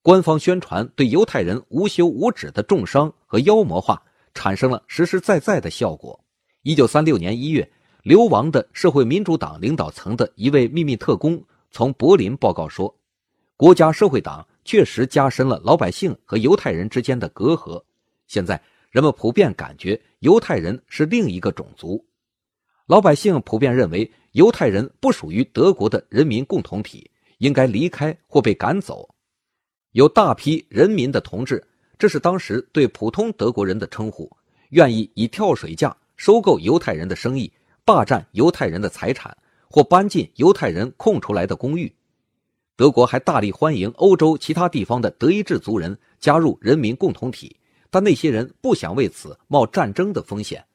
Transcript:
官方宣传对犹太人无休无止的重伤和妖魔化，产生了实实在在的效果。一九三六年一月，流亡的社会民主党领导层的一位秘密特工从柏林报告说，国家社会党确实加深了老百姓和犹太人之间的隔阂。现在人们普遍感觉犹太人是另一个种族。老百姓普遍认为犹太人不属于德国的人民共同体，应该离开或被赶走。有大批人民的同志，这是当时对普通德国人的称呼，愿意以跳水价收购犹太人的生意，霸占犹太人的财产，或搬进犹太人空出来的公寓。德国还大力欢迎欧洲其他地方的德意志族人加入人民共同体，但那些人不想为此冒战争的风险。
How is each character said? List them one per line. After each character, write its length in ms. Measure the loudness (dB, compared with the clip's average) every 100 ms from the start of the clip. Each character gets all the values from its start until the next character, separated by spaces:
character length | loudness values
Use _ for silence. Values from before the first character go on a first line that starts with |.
官 220 | 6 4
方 160 | 4 -2
宣 220 | 0 -2
传 260 | -2 -6 -6
对 140 | -2 0
犹 160 | 2
太 160 | 0 -2
人 200 | -4 -4 -6
无 180 | -4 -4
休 180 | 0 0
无 240 | 2 -4
止 200 | -4 -10
的 120 | -8
重 240 | 0 0 2
伤 260 | 0 -2 -4 _
和 120 | 0
妖 240 | 2 2
魔 160 | 2 -2
化， 200 | -2 -4 _ _ _
产 240 | -6 -4 0
生 140 | 0
了 120 | -2 _
实 180 | -4
实 140 | -2 -2
在 220 | 0 0
在 200 | 0 -4
的 100 | -4
效 260 | -6 -6 -6
果。 260 | -16 -20 _ _ _ _
一 120 | -4
九 120 | 2 4
三 180 | 4
六 140 | 2 0
年 180 | -2 -6
一 120 | -2
月， 200 | -4 -4 _ _ _
流 240 | 4 6 6
亡 240 | 2 2
的 180 | -2 -4
社 180 | -2 0
会 120 | 2
民 200 | 2 0
主 120 | -2 -4
党 220 | -4 -8
领 140 | -6
导 160 | -4 -6
层 240 | -8 -8
的 160 | -4 -4 _
一 140 | 0
位 180 | 2 2
秘 160 | -2
密 100 | -4
特 220 | -4 -2 0
工 260 | 0 -4 -8 _ _
从 220 | -4 -4
柏 220 | 0 4 4
林 200 | 2 0
报 160 | -2
告 160 | -2 -6
说， 260 | -6 -8 _ _ _ _ _ _ _
国 180 | 6
家 160 | 8 6
社 180 | 4 0
会 120 | 0
党 260 | -6 -14 -18 _
确 200 | -2 2
实 200 | 2 0
加 240 | -2 0 0
深 200 | 0 -2
了 120 | -2
老 120 | 2 2
百 140 | 2
姓 260 | -4 -6 -6
和 120 | _ -2
犹 180 | 2
太 160 | 2 0
人 180 | -6 -4
之 140 | -6
间 160 | -4 -4
的 100 | -6
隔 240 | -4 -2
阂。 280 | -2 -4 -16 _ _ _ _ _
现 180 | -6 -4
在 160 | -6 _ _ _
人 100 | 0
们 100 | 0 0
普 160 | -4
遍 200 | 2 0
感 220 | 0 -12 -10
觉 240 | -6 -6 _ _
犹 180 | 4 4
太 180 | 2 -4
人 240 | -4 -8 _
是 180 | -4
另 240 | -2 0 -2
一 120 | -2
个 100 | -6
种 160 | -6 -12 _
族。 300 | -10 -10 _ _ _ _ _ _ _ _ _
老 140 | 4
百 120 | 6
姓 280 | 2 2 -2
普 140 | -2 -2
遍 180 | 0
认 160 | 2 0
为 180 | -2 -6 _ _
犹 180 | 4 4
太 160 | 4 0
人 200 | 0 -4 _
不 120 | -2
属 180 | -2 -4
于 140 | -4
德 280 | -4 2 2
国 160 | 2 -2
的 160 | -2 -4
人 180 | 0 0
民 180 | 0
共 180 | -4 -6
同 180 | -6 -10
体， 280 | -10 -14 -20 _ _ _
应 140 | -2
该 140 | 2 0
离 220 | 0 -4
开 280 | -4 -8 -8 _
或 120 | 0
被 140 | 2
赶 260 | -2 -2 -4
走。 280 | -6 -16 -18 _ _ _ _ _ _ _ _
有 160 | 4 4
大 240 | 6 2
批 320 | 0 -2 -4 -4
人 200 | 2 2
民 200 | 2 -2
的 100 | -2
同 240 | -6 -10
志， 200 | -6 -8 -8 _ _ _
这 100 | 0
是 100 | 2
当 180 | -2 -2
时 240 | -4 -8 -4
对 140 | 0 0
普 220 | 0 -8
通 220 | -4 -4
德 160 | -2 -4
国 140 | -2
人 120 | -4 -4
的 100 | -8
称 220 | -10 -10
呼， 200 | -10 -18 _ _ _ _
愿 220 | 4 4
意 160 | 4 -4
以 120 | -4 -6
跳 280 | -2 -2
水 200 | -2 -6
价 220 | -4 -4 -4 _ _
收 240 | 4 4
购 180 | 4 0
犹 200 | 2 0
太 140 | 0
人 140 | -6 -6
的 60 |
生 240 | -6 -4 -4
意， 140 | -8 _ _ _
霸 200 | 2 2
占 200 | 2 -2 -4
犹 180 | 0 0
太 160 | 0 -6
人 140 | -4
的 80 | -8
财 240 | -6 -6
产， 240 | -6 -10 -20 _ _ _
或 160 | 2
搬 240 | 4 4 2
进 200 | -2 -6 _
犹 160 | 2
太 160 | 2 0
人 240 | -4 -6 -2
空 240 | -2 -2
出 120 | -2
来 140 | -4 -2
的 80 |
公 240 | -4 -6 -6
寓。 140 | -6 _ _ _ _ _ _ _ _
德 160 | _ 0
国 160 | 2 0
还 140 | 0
大 200 | -2 -2
力 120 | -4
欢 220 | -4 -4
迎 140 | -2 -6 0
欧 200 | 2 4
洲 200 | 2 0
其 160 | -4
他 160 | -4 -4
地 160 | -4
方 160 | -4 -4
的 100 | -4
德 180 | -2 0
意 140 | 0
志 160 | -2 -6
族 180 | -4 -6
人 180 | -6 -10 _ _
加 200 | -2 0
入 200 | 0 -2
人 160 | -2 0
民 200 | 0 -2
共 160 | -4
同 180 | -4 -10
体， 260 | -12 -18 _ _ _ _
但 140 | 0
那 100 | 2
些 200 | 0 0
人 200 | -2 -4 _
不 140 | -2
想 220 | -2 -2 -4
为 120 | -4
此 300 | -6 -20 -20 _
冒 180 | 0
战 300 | 0 -2 -4
争 180 | -2 -4
的 80 | -6
风 220 | -8 -10
险。 220 | -10 -14 _